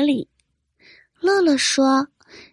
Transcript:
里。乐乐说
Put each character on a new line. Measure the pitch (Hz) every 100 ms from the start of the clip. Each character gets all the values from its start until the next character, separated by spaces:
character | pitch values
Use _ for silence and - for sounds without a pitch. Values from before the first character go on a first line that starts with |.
里。 | 294 262 - _ _ _ _ _ _ - _ _
乐 | 370 392
乐 | 339 269
说 | - - 269 269 285 _ _ - -